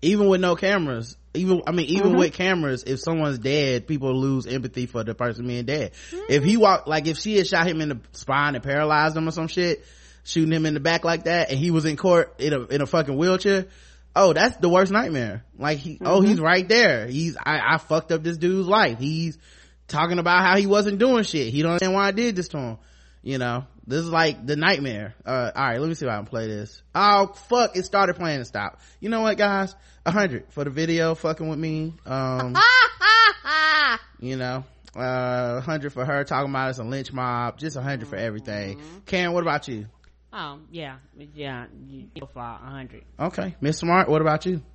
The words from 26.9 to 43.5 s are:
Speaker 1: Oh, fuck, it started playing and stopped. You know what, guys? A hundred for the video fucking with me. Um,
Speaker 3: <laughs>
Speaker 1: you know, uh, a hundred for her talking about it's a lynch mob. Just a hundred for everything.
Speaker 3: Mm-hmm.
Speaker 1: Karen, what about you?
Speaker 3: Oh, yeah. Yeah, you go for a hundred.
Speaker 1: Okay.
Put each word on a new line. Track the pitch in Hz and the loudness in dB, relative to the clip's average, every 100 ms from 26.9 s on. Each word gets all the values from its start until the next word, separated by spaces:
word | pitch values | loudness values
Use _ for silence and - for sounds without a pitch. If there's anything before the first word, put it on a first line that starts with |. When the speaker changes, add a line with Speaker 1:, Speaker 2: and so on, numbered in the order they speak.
Speaker 1:
Oh, | - 202 202 196 - - | 0 4 4 2 -4 -2
fuck, | 247 233 185 | 2 2 0
it | |
started | 180 202 196 175 | -2 2 2 0
playing | 170 147 | -4 -4
and | 117 | -6
stopped. | 104 101 - - _ | -6 -8 -10 -20 _
You | 202 | -6
know | 226 | -2
what, | 220 202 | 0 2
guys? | 208 196 190 - _ _ - | 2 2 -2 -8 _ _ -2
A | |
hundred | 185 196 120 - | 0 0 -2 -10
for | - | -8
the | 143 | -6
video | 135 165 165 165 | -4 -2 0 0
fucking | 165 165 156 160 | 0 -4 -4 -6
with | 151 | -6
me. | 160 156 160 160 - | -4 -4 -6 -10 -8
Um, | 131 131 127 127 123 | -4 -4 -4 -2 4
Speaker 3:
<laughs> | 466 508 494 - 392 440 453 403 - 311 311 311 285 226 - _ | 6 6 4 2 4 6 6 4 -4 0 2 2 2 -2 -8 _
Speaker 1:
you | 127 131 | -10 -6
know, | 127 131 131 _ - - | -6 -8 -10 _ -20 -8
uh, | 127 127 127 123 123 120 | -4 -2 -2 -2 -2 -4
a | |
hundred | 131 156 143 | -4 -6 -6
for | 131 | -6
her | 127 139 | -4 -2
talking | 139 139 139 | -2 -2 -2
about | 135 131 | -4 -4
it's | 127 | -6
a | |
lynch | 113 135 131 | -8 -8 -8
mob. | 135 127 120 120 - | -6 -4 -2 -4 -6
Just | 156 143 | -10 -8
a | |
hundred | 131 139 110 | -6 -6 -8
for | 98 | -6
everything. | 113 107 - 104 101 98 | -6 -8 -8 -8 -8 -10
Speaker 3:
Mm-hmm. | 151 175 - | -16 -20 -6
Speaker 1:
Karen, | 185 175 | -4 -2
what | 175 | -2
about | 165 147 - | -2 -4 -4
you? | 113 107 _ _ _ _ | -12 -12 _ _ _ _
Speaker 3:
Oh, | 220 156 143 156 | -14 -14 -14 -18
yeah. | 165 147 131 _ - 147 | -16 -14 -16 _ -20 -20
Yeah, | 147 139 127 120 - 131 | -14 -12 -10 -14 -18 -20
you | 135 - - | -20 -20 -18
go | 139 | -18
for | - | -14
a | 120 113 | -14 -14
hundred. | 127 135 127 - - - | -16 -16 -16 -20 -20 -8
Speaker 1:
Okay. | 160 - 190 | -6 -6 -8